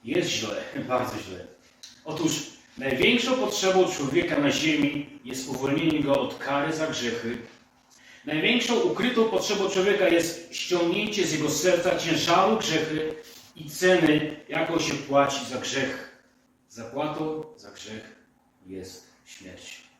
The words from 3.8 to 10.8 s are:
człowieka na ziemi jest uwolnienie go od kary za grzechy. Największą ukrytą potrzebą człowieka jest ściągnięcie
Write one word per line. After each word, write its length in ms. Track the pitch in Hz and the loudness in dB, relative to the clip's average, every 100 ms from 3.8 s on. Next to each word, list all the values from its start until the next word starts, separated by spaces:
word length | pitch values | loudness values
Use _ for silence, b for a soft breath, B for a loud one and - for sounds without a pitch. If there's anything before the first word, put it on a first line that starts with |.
| 180 | 4
człowieka 460 | - 139 165 - 151 | 2 0 0 2 2
na 120 | 143 | 2
ziemi 560 | - 156 147 143 - - - | 2 2 2 2 0 -8 -14
jest 240 | 120 127 - | -10 -10 -6
uwolnienie 520 | 127 135 151 165 151 | -4 0 2 2 2
go 200 | 139 139 | 2 2
od 180 | 247 - | 2 -6
kary 340 | 139 143 151 | -4 -2 -2
za 140 | 156 156 | -2 -4
grzechy. 520 | - 120 113 117 117 - - _ _ _ B B B | -2 -4 -4 -6 -6 -10 -20 _ _ _ B B B
Największą 560 | - 156 202 240 - 226 | -6 0 2 2 2 2
ukrytą 440 | - - 247 226 | 2 2 0 4
potrzebą 440 | 220 185 - 196 185 | 2 2 0 0 0
człowieka 400 | 190 190 190 180 | 2 2 4 4
jest 460 | 165 165 - - | 4 2 -4 -10
ściągnięcie 720 | - - 175 | -10 -2 2